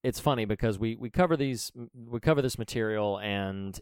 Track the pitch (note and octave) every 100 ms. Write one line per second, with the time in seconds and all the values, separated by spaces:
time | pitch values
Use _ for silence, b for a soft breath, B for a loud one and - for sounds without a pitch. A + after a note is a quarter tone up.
0 | B2+ - D3 B2+ G#2 G#2+ A2+ G2 A2+ A2+
1 | A#2+ F3 F3+ D#3+ C3+ A#2+ - B2 A#2 B2
2 | A#2 A#2+ D#3 D3 C3 - A2 A#2+ A2 G#2+
3 | G#2 G2 G#2 G2+ F#2+ G2 G2 F#2